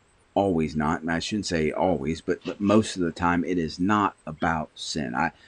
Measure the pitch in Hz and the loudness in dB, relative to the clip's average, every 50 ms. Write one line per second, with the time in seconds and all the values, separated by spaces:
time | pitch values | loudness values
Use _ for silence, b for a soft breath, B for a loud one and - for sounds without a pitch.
0 | _ _ _ _ _ _ _ - 101 98 90 82 78 76 76 78 76 76 82 76 | _ _ _ _ _ _ _ 0 2 2 2 2 0 0 0 0 0 0 0 -2
1 | 78 82 82 82 85 - 107 107 92 - 90 82 78 76 - - 85 92 87 71 | -2 -2 -4 -2 -2 -2 -4 -4 -2 -2 0 0 0 0 0 2 2 2 2 0
2 | 67 76 80 80 - - 87 - - - - - 101 101 104 113 107 - - 95 | 0 -2 -4 -4 -2 -4 -4 -4 -4 -8 -6 -2 2 4 6 4 4 2 -2 -2
3 | 90 82 80 - 92 87 87 87 85 80 90 90 80 76 - - 90 98 107 104 | -2 -2 -2 0 0 2 2 2 0 0 0 0 -2 -2 -2 -2 0 2 2 2
4 | 101 95 - - _ 78 78 76 - 85 82 80 80 - _ - - - - 85 | 2 0 -2 -6 _ -14 -8 -4 -2 0 0 -2 -4 -6 _ -12 -12 -8 -6 -4
5 | 71 60 60 64 80 82 b b b | -4 -4 -2 -2 -2 -2 b b b